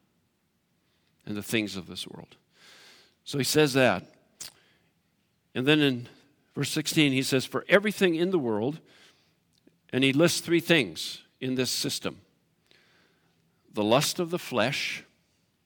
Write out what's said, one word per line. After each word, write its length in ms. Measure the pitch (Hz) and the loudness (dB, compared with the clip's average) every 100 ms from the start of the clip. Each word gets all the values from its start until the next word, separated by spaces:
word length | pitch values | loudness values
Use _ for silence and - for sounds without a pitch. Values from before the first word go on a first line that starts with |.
| _ _ _ _ _ _ _ _ _ _ _ _ - | _ _ _ _ _ _ _ _ _ _ _ _ -12
and 100 | 104 | -10
the 80 | |
things 320 | 98 117 107 95 | -4 -4 -2 -8
of 120 | 90 | -12
this 200 | 92 - | -14 -14
world. 280 | - 85 _ _ _ - - - - _ _ | -16 -20 _ _ _ -20 -20 -20 -20 _ _
So 140 | - 143 | -8 -4
he 60 | |
says 300 | 123 151 151 | 0 4 4
that. 420 | 131 127 90 - _ _ _ - - _ _ _ _ _ _ _ _ _ - | 4 4 2 -4 _ _ _ -18 -18 _ _ _ _ _ _ _ _ _ -4
And 100 | 131 | 2
then 140 | 151 | 4
in 300 | 143 123 120 - _ _ _ - | 2 0 -8 -18 _ _ _ -6
verse 140 | 139 | -4
sixteen, 420 | 156 151 170 147 | -4 -2 2 4
he 100 | 131 | 2
says, 240 | 131 135 - | 0 0 0
"For 200 | 127 - | -6 2
everything 460 | 185 208 - 190 160 | 4 4 2 2 2
in 160 | 175 | 0
the 80 | 185 | 0
world," 400 | 123 107 117 160 - _ _ _ _ _ _ _ _ _ _ | 0 0 -2 -4 -12 _ _ _ _ _ _ _ _ _ _
and 120 | 127 | 0
he 80 | 135 | 2
lists 280 | 135 170 - | 4 4 2
three 200 | - 170 | 0 0
things 640 | 160 170 101 78 - - - _ | 4 2 2 -6 -12 -12 -20 _
in 160 | 127 127 | -6 -2
this 140 | 123 | -2
system. 520 | - 139 - 90 67 _ _ _ _ _ _ _ _ _ _ _ _ _ _ _ | -4 -4 -6 -8 -10 _ _ _ _ _ _ _ _ _ _ _ _ _ _ _
The 100 | - | -4
lust 360 | 104 123 147 - | 2 2 2 -4
of 100 | 170 | -6
the 100 | 170 | -6
flesh, 640 | - 123 120 147 - - - _ _ _ _ _ | -4 -2 -2 -2 -6 -10 -14 _ _ _ _ _